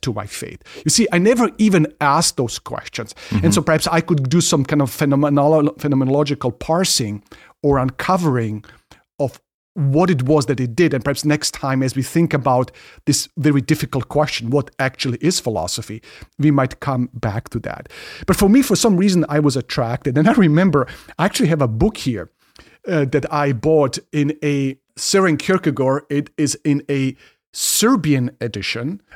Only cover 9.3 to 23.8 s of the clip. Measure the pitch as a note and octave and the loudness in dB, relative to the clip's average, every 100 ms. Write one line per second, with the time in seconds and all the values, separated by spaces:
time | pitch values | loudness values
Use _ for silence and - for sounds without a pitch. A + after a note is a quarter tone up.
9.3 | - _ _ _ - C#3 C#3+ F#3 D3+ B2+ | -6 _ _ _ -2 0 2 2 2 2
10.3 | D#3 C#3+ B2 B2 A#2 E3 C3+ C#3+ C#3 D3+ | 2 2 -2 -2 0 2 0 -2 -2 0
11.3 | D3+ - - C3+ C3 C3 C3+ C3 E3 E3+ | 0 -2 -6 -4 -2 -2 -2 -2 0 0
12.3 | C#3+ C3 B2+ B2+ - - - - C#3 - | 0 2 2 0 -8 -20 -6 -2 -2 -4
13.3 | - D3+ C#3+ A#2 D#3 C3+ C3+ - C#3+ D#3+ | -2 2 2 2 -2 -2 -6 -4 -2 -2
14.3 | - A#2 C#3 C3 - C3 - C3+ A#2+ D3 | -4 -2 -2 -2 -4 -4 -4 -6 -2 -2
15.3 | - - G#2 D#2+ - - G#2+ - - - | -2 -2 -4 -4 -6 -10 -14 -16 -20 -14
16.3 | - D3+ C#3 C3 - - B2+ B2 A#2 A2+ | -2 2 2 0 -4 -4 -2 -4 -4 -6
17.3 | G#2 - A#2 - - - - - - - | -6 -6 -8 -8 -12 -14 -20 -20 -6 -2
18.3 | F#3 G3 B3 C4 G3+ A#3 F3+ G3+ F3+ D3+ | 2 4 6 4 2 2 2 2 2 0
19.3 | D3 D3 C3 - - A#2 B2 - B2+ E3 | 2 2 0 -4 -4 -4 -4 -2 2 4
20.3 | B3+ F3 D3+ F#3+ D3 B2 - - - F3+ | 4 4 4 4 2 -2 -8 -14 -4 -2
21.3 | - F#3+ D#3+ C3 A2 A3 A3 C#3 G#2+ D#2+ | 0 0 2 0 0 0 0 -4 -6 -8
22.3 | _ _ - - _ - E3+ C3+ C#3+ B2 | _ _ -20 -20 _ -4 0 0 0 -2
23.3 | D3 C#3+ A#2+ D3+ D#3+ | 0 0 0 2 4